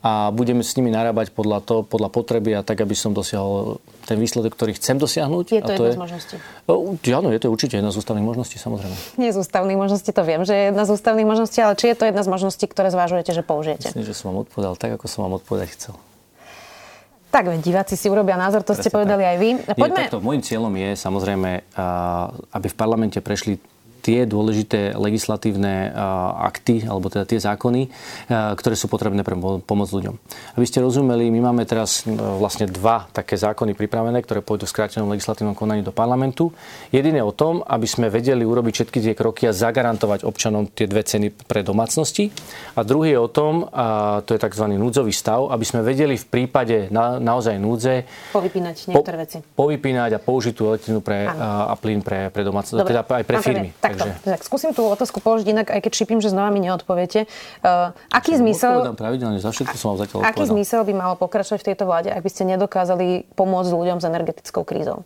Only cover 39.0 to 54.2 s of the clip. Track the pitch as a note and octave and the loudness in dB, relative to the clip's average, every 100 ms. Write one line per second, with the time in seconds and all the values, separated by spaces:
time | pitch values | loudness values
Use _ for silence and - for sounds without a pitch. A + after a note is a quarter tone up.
39 | A2 G#2+ A2+ A2 A#2 F#2+ A2+ A#2 A#2+ A2 | 0 2 0 2 0 2 2 2 0 2
40 | G#2+ G2+ A#2 G#2 A2+ G#2 G2+ - G#2+ G2+ | 0 0 -2 -2 0 0 -2 -2 0 0
41 | G#2 A2 G#2 - - G#2+ G2+ G2+ A2+ - | 2 0 0 -4 -2 -2 2 0 0 0
42 | D3+ - G#3 - - - - - G#2+ C#3+ | 0 0 -2 -4 -16 -16 -6 -4 2 2
43 | D#3+ C3 A#2 - D3+ E3 E3+ C3+ A#2 G#2+ | 4 4 4 2 2 0 -2 -2 0 2
44 | G#2 G#2 G2+ A2+ A2 G2 G#2+ G2+ A#2+ B2 | 0 0 0 0 0 0 0 2 2 2
45 | A2+ - - A2+ C3+ A#2+ A2+ A#2+ A2+ C3+ | 0 0 0 0 0 -2 0 0 0 2
46 | D3+ A#2+ - B2 B2+ C#3 A#2 A2+ F#2+ G#2+ | 2 0 -2 -2 2 0 2 0 2 0
47 | A#2+ B2+ A#2 B2 A2+ G2+ G#2 A#2 B2+ B2+ | 2 0 0 0 0 0 -2 0 0 0
48 | B2 - - G#3 F3+ F#3 F3 D#3+ - D#3+ | -2 -18 -4 -2 0 -4 -4 -8 2 2
49 | E3 E3 D#3 D#3+ - - C#3+ D3 C3+ B2+ | 2 -6 -8 -12 -8 -2 0 0 0 0
50 | A#2+ G#2+ - C3 A#2 A2+ G#2+ A2 - A2 | 0 -2 0 0 0 0 0 0 -2 -2
51 | F#2+ G2+ G2+ D#3+ A2 G#2 G#2+ - A2 G#2 | -2 -2 -2 -4 -4 -2 -2 -2 -2 -2
52 | F#2 F#2+ G2 - G2+ G2+ G2 A2+ - A#2 | -2 -4 -4 -4 -2 -2 -2 -2 2 0
53 | - B2 - B2 E3 G2+ F#2 - G#2 - | 0 -2 2 0 2 -2 -4 -2 -2 0
54 | - F3+ | -4 -2